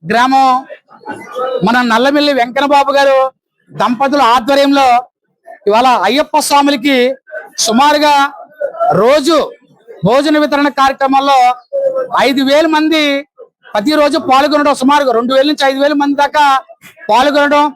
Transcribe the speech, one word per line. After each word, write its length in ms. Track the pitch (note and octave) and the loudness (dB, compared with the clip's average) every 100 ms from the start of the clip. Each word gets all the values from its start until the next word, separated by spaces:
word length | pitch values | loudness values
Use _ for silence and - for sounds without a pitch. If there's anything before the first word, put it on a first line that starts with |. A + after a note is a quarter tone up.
| D#3+ | -2
గ్రామం 420 | A3+ B3+ C4+ C4 B3+ C4+ - _ - - - - - B3+ - | 0 2 2 2 0 -4 -20 _ -20 -16 -16 -14 -10 -6 -4
మన 120 | G3 B3 | 0 0
నల్లమిల్లి 500 | B3 A3+ B3+ D4 D4 | 0 0 0 0 0
వెంకన్నబాబు 600 | C4+ A#3+ B3 C#4 C#4+ C#4 | 0 -2 -2 0 0 0
గారు 260 | C#4 C#4 C4+ C4 _ _ _ _ | 0 2 2 0 _ _ _ _
దంపతుల 520 | C#3+ G#3 A#3+ C4+ C#4+ A#3+ | -6 -4 -2 -2 0 2
ఆధ్వర్యంలో 520 | B3 A3+ C#4 C#4 C#4 C4+ A#3+ B3 _ _ _ - - - | 2 0 0 2 2 2 2 -2 _ _ _ -20 -8 -2
ఇవాళ 220 | G#3 C4 A#3 | 2 2 2
అయ్యప్ప 340 | F#3 B3+ D4+ D4+ | 0 -2 -2 -2
స్వాములకి 580 | - C#4+ C#4+ C#4+ C4+ C4 B3 C4+ _ - - - | 0 0 2 0 0 0 0 -4 _ -18 -18 -8
సుమారుగా 560 | - A3+ C#4+ D4 D4 C#4+ C#4+ - - _ C#5+ - E5+ | -2 0 2 2 2 2 0 -4 -20 _ -10 -4 -2
రోజు 440 | F3+ A3 D4 C#4 D#4+ G3 - _ _ _ - | 0 2 2 2 0 -2 -10 _ _ _ -6
భోజన 340 | F3+ B3+ D4 D4+ | 0 0 0 0
వితరణ 300 | D4+ C#4 C#4+ | 0 0 -2
కార్యక్రమంలో 680 | C#4 C4+ C4+ C4+ C4+ C#4 C4+ B3 B3 _ C#5 C#5 C5 B4+ - | 0 -2 0 0 0 2 2 2 0 _ -4 -4 -4 -6 -2
ఐదు 240 | A#3 C#4 | -2 0
వేల 220 | C4+ C#4+ D#4+ | 0 0 2
మంది 360 | D#4 D#4 D#4+ D4 C#4 C#4+ _ - _ - | 0 0 0 -2 -4 -8 _ -20 _ -8
ప్రతిరోజు 460 | - G#3+ D#4 D4 D#4 | -4 -2 0 0 0
పాల్గొనడం, 560 | - C4 C#4+ D4 D4 | 0 0 2 0 0
సుమారుగా 380 | C#4 B3+ D4 C#4 | 0 0 0 0
రెండు 200 | A3+ B3 | -2 0
వేల 120 | C4 C#4+ | 0 0
నుంచి 180 | D4+ C4+ | 0 -2
ఐదు 140 | C4+ | 0
వేల 120 | C#4+ | -2
మంది 220 | D4 C#4+ C#4 | 0 -2 0
దాకా 280 | C#4+ D4+ C#4+ C4+ - - - _ - | -2 2 2 0 -4 -20 -20 _ -2
పాల్గొనడం 560 | G#3+ C#4+ C#4+ C#4+ C#4+ D4 | 0 2 2 2 2 0